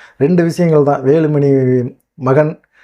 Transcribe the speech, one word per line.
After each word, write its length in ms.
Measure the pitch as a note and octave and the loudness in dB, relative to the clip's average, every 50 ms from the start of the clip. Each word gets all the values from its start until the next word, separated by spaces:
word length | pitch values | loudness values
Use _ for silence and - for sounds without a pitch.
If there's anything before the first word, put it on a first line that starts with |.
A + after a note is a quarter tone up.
| - - _ - | -20 -18 _ -4
ரெண்டு 240 | B2+ D3 F3+ F3+ E3 | -2 0 0 0 0
விஷயங்கள் 440 | E3 D3+ - F3 E3 D#3 D3+ C#3+ C#3+ | -2 -2 -2 0 2 2 2 2 2
தான். 120 | C#3+ C#3 C3 | 0 -2 0
வேலுமணி 460 | C3 D3 D#3+ D#3 D3+ D3+ C#3+ C#3 C#3 C#3 C3+ C3 B2+ B2+ B2+ A#2+ B2+ - _ _ _ _ | 0 0 2 2 0 0 0 0 2 2 0 0 0 0 -2 -2 -4 -10 _ _ _ _
மகன் 360 | - C3+ C3 C3+ D3 D3+ D3+ E3+ - _ _ _ _ | -8 -4 -2 0 0 0 -2 -4 -10 _ _ _ _